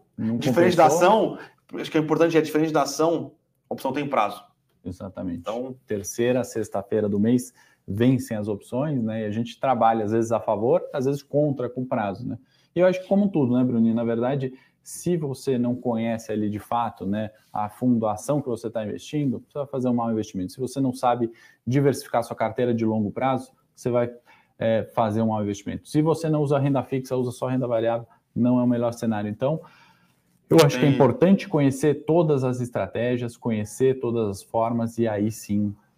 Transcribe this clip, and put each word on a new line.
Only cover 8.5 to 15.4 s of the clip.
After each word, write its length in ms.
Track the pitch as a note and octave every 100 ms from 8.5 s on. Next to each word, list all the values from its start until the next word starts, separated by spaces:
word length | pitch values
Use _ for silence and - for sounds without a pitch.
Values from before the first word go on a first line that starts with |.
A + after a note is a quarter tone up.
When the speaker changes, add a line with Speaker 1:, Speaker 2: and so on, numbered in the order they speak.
| G2 - B2 D#3 C3+
Speaker 1:
né? 220 | A2 A2
E 20 | G#2+
a 60 |
gente 280 | G#2+ A#2 -
trabalha, 460 | C3+ B2 A2+ A2+ G#2
às 60 |
vezes, 200 | A2+ A2+
a 80 | A2+
favor, 440 | - G#2 A2+ F3 -
às 120 | D3+ C3
vezes 180 | C#3+
contra 440 | - C#3+ D3+ C3+ A#2+
com 160 | C3
prazo, 440 | B2+ A#2+ G#2 F#2+ A#2
né? 100 | A2 _ _ _ E3+
E 60 |
eu 40 | F#3
acho 160 | F3+
que 60 | -
como 200 | G3 G3+
tudo, 280 | E3 B2+ B2
né, 60 |
Bruninho? 320 | B2+ A#2 A2+ A2+
Na 80 |
verdade, 500 | A#2 A#2 B2 C#3+ C3 C3 _ _
se 340 | - - E3+ F3
você 400 | D3 B2+